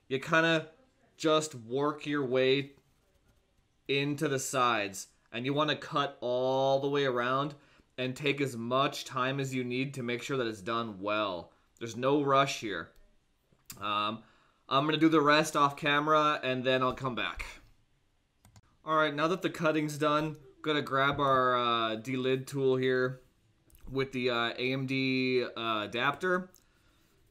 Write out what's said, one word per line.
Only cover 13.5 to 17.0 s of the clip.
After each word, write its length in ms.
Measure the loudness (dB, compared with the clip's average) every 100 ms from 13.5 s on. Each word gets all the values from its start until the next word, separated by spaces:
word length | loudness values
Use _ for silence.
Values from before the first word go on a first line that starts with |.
| _ -20 -10
Um, 400 | -4 -2 -2 -4 -12 _ _ _ -2
I'm 160 | 0 2
gonna 120 | 4
do 120 | 4
the 120 | 6
rest 340 | 6 4 4 2
off 200 | 2 2
camera, 640 | 0 2 4 4 4 0
and 200 | -2 -2
then 200 | 2 2
I'll 100 | 2
come 220 | -2